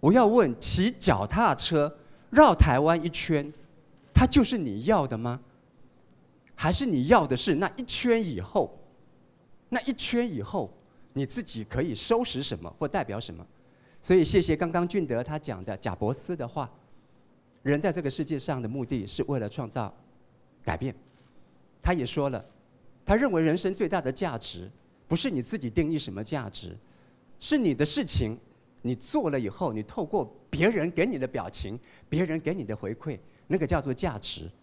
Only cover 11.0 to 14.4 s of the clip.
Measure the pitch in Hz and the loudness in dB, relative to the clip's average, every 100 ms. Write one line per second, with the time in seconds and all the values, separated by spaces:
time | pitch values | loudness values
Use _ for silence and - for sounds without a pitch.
11 | - 139 139 - - 117 107 120 160 107 | -10 -6 -4 -6 -6 -10 -6 -4 -4 -4
12 | - 233 247 127 143 92 85 - 147 196 | 0 0 0 -4 -6 -6 -10 -8 -4 -4
13 | 135 101 - 85 85 _ _ _ _ - | -4 -8 -10 -14 -18 _ _ _ _ -20
14 | - 185 156 196 | 2 4 6 4